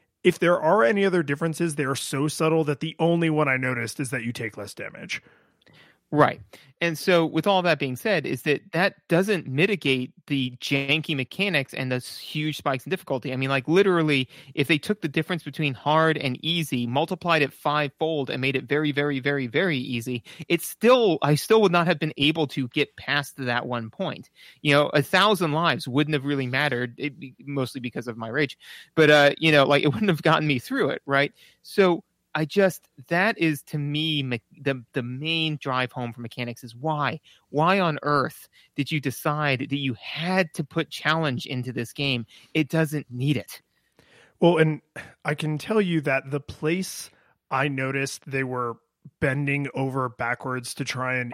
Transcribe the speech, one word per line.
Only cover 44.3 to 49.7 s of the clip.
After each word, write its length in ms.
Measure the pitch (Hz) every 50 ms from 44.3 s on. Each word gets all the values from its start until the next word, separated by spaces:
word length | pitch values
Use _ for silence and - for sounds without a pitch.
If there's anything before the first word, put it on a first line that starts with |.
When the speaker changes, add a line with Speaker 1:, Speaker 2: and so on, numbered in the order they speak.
| _ _
Speaker 1:
Well, 200 | 185 170 175 156
and 220 | 160 156 151 147 - _ - - - - - _ -
I 80 | 143 151
can 240 | - 160 156 151
tell 240 | 143 - - 226 220
you 200 | 202 175 170 160
that 280 | 139 147 135 135 131 135
the 100 | 143 143
place 680 | - - - - 156 156 175 190 185 - - - - - _ _ _ _ _ _ _ _
I 180 | 139 131 143
noticed 540 | 147 135 135 135 135 135 135 135 131 - - - 139
they 140 | 135 135 135
were 340 | 127 127 123 120 117 113 - _ _ _ _ - - - _
bending 480 | 156 139 131 143 143 143 139 143 143 131